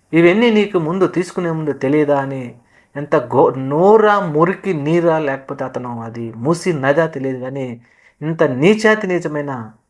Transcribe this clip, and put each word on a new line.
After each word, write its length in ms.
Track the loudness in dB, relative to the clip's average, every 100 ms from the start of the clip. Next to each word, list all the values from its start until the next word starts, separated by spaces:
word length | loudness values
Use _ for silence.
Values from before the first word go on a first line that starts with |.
| _
ఇవన్నీ 380 | 4 4 4 4
నీకు 280 | 4 2 0
ముందు 280 | -2 0 0
తీసుకునే 440 | 0 -4 -4 -4
ముందు 200 | -2 -4
తెలియదా?" 500 | -2 0 2 2 0
అని 340 | -2 -6 -10 -14 _ _ _ -12
ఎంత 200 | -2 -2
గో-, 400 | 0 2 2 0
నోరా 640 | -2 2 6 6 4 2
మురికి 540 | 0 2 0 0 -4
నీరా, 460 | -4 0 0 2 0
లేకపోతే 460 | -2 -6 -8 -10 -8
అతను 360 | -8 -10 -10
అది 320 | -10 -10 -10 -6
మూసి 380 | -4 -2 -2
నదా 340 | 0 0 2 0
తెలియదు 320 | -2 -6 -6
కానీ 420 | -8 -8 -8 -10 _ _ _ _
ఇంత 220 | -6 0
నీచాతి 640 | 0 4 2 4 2 2 0
నీచమైన 640 | -4 -4 -6 -6 -8 -12 -18